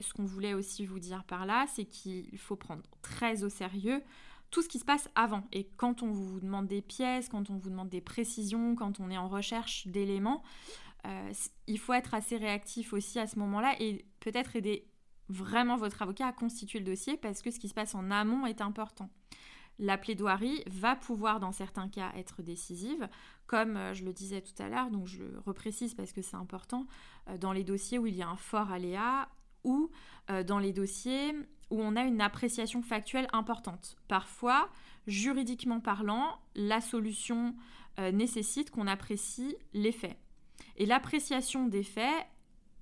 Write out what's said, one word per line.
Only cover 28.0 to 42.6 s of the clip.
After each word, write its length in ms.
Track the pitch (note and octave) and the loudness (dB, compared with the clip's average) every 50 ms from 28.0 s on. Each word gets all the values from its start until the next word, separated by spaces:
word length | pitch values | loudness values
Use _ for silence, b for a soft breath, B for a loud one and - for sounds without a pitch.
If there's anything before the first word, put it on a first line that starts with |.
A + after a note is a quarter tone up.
| A#3 | 2
il 80 | A3+ F#3+ | 2 0
y 80 | F3+ F3 | 0 -2
a 60 | E3+ | -2
un 80 | F3+ | -4
fort 340 | G3 - - - G#3+ G#3+ G3 | -6 -4 0 2 2 2 2
aléa 580 | F#3 F3+ F3+ F3 F3+ G3 A3 A#3+ C4 C4+ C4+ - - - - - - - - | 0 -2 -2 0 0 2 2 2 2 2 0 -2 -8 -16 -20 -20 -20 -2 2
ou, 260 | B3 B3+ C#4+ D#4 E4 B B B B B B B - | 4 4 6 4 2 B B B B B B B -2
euh, 140 | F#3+ F#3 F#3 | 0 0 2
dans 140 | F3+ G3+ G3+ | 2 2 4
les 140 | G3 G3 F3+ | 4 2 2
dossiers 640 | G3 G3 G3 G3 - - B3 C4 C4+ C#4 D4 D4+ D4 C#4+ - - - - - | 2 0 0 -2 -2 -2 0 2 2 2 0 0 -2 -6 -8 -12 -18 -6 -2
où 100 | A#3 G#3+ | 0 0
on 160 | A3 G#3+ G#3+ | 2 2 4
a 60 | A#3 B3+ | 4 4
une 180 | C4 A#3 G#3+ | 4 6 6
appréciation 600 | G#3 G3+ G#3 - B3+ A#3 A#3 - A3+ A3+ - A#3+ | 4 4 4 2 0 2 2 2 0 0 0 -2
factuelle 460 | A#3 A#3+ A#3 G#3+ G3+ - - C4 C4 B3+ - | 0 0 0 0 0 0 0 0 2 4 2
importante. 640 | A3 G#3+ A3+ A#3+ - - F#3+ E3+ F#3 - - - - - | 2 2 2 -2 -2 -2 -6 -8 -8 -10 -14 -16 -14 -2
Parfois, 640 | - G#3 F#3 - - - - B3 A#3+ B3+ C#4+ F#4 G4 B B B B B B B G#3+ | 2 2 2 2 0 -6 0 4 6 6 6 6 4 B B B B B B B -2
juridiquement 720 | G3+ G3 G#3+ C4+ C4+ C4+ B3+ A3+ B3 A#3 - B3 A#3 A#3 | 0 2 4 4 4 4 2 2 0 0 0 2 2 2
parlant, 580 | A#3 A3+ G3+ G3 G#3+ G3+ G#3+ A#3+ C#4 D#4+ E4 - - - - | 2 2 2 2 2 2 2 2 2 0 0 -4 -10 -8 -2
la 260 | G3+ G3+ G#3 A3 A3+ | 0 4 4 4 4
solution, 760 | A3+ - - A3+ G#3+ A3 G#3 - - - A#3 A#3 A#3+ A#3+ A#3+ B B B B B B B B - | 4 2 0 2 2 0 0 -2 -2 0 0 2 2 0 0 B B B B B B B B 0
euh, 140 | F#3+ F#3 F#3+ | 2 4 6
nécessite 580 | G3+ A3+ A#3+ A#3+ A3+ G3+ - - C#4 D4 - | 6 6 4 4 2 0 0 0 0 0 0
qu'on 160 | - A#3 G3+ | 0 0 0
apprécie 720 | G3+ F#3+ G3 - - G#3 G3+ - - - - B3 C#4 E4+ - - - - | 2 0 0 -2 -4 -2 -2 -2 -4 -4 -4 -4 -4 -4 -6 -8 -6 0
les 180 | G#3 G#3 A3 | 2 4 4
faits. 260 | A#3 A#3 - F3 - - - - - - B B B B B B B | 4 2 -4 -6 -6 -10 -14 -20 -20 -20 B B B B B B B
Et 100 | - G#3 | 0 4
l'appréciation 800 | G#3 B3 C4+ C4 - - D4+ D4 - C#4 B3+ B3+ - - C4 C4 | 6 6 4 4 4 2 2 2 4 2 2 2 2 2 2 2
des 160 | A#3+ G3 G3+ G3+ | 4 4 2 0
faits, 440 | G3 - G#3+ A3+ C4+ D#4 E4 - - - - - - - - | 0 0 0 2 2 2 2 0 -4 -10 -20 -20 -20 -20 -20